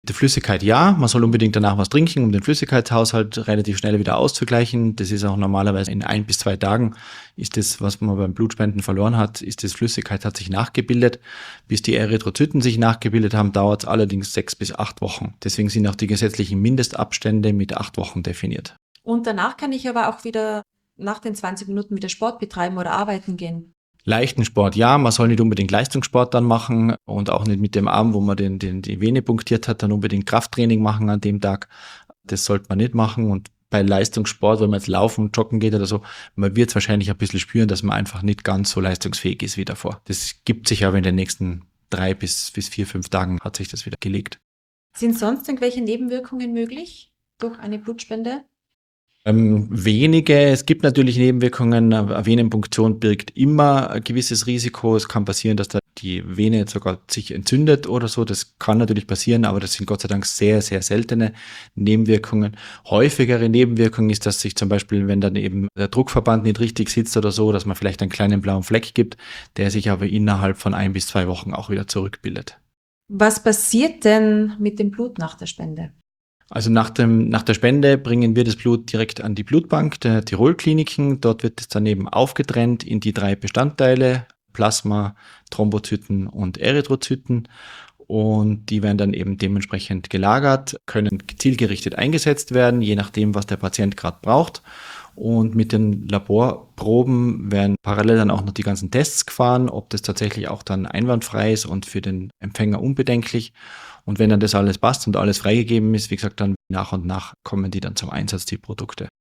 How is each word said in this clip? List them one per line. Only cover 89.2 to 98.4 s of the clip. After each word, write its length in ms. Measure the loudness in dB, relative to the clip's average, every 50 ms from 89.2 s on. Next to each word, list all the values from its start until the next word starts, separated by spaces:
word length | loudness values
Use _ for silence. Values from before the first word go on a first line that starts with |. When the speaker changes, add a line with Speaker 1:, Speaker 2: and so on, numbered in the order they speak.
| -4 -4 -2 -2
Speaker 1:
dementsprechend 720 | -2 0 0 -2 -2 -4 -6 -8 -6 -6 -6 -8 -6 -4
gelagert, 680 | -4 0 2 4 2 4 4 2 2 2 0 -8 -12 -12 _
können 380 | -4 -2 0 0 0 -2 -4 -8 -14 -12 0
zielgerichtet 560 | 0 0 2 2 0 0 -2 -4 -6 -6 -4
eingesetzt 580 | -2 0 0 0 2 2 2 0 0 -2 0
werden, 300 | 2 4 4 4 4 2
je 140 | 2 2 0
nachdem, 380 | 0 -2 -2 0 0 0 2 0
was 120 | -2 -2
der 100 | -4 -4
Patient 400 | -4 -4 -4 -2 0 0 0 -2
gerade 220 | -4 -6 -8 -8 _
braucht. 400 | 0 4 4 4 4 2 -4 -18 _ -20 -20 -20 -20 -18 -18 -20 -20 -20 _
Und 400 | -6 -2 0 2 2 2 2 2
mit 180 | 0 2 2
den 340 | 2 2 2 2 0 -2 -4
Laborproben 1400 | -4 -4 -4 0 2 2 4 4 2 0 -6 -12 _ _ -6 0 4 4 4 4 4 2 2 2 0 -2 -4 -4 0
werden 260 | 2 2 2 2 2 0
parallel 340 | _ -4 0 0 0 2 2 2
dann 120 | 2 2
auch 140 | 2 0